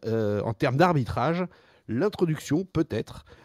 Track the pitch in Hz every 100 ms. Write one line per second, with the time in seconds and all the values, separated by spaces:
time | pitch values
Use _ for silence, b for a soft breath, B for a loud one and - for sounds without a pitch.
0 | - 113 104 104 110 110 143 131 175 156
1 | 117 - 127 170 180 B B B - 113
2 | 202 - 180 156 - 147 190 - 165 107
3 | - - - B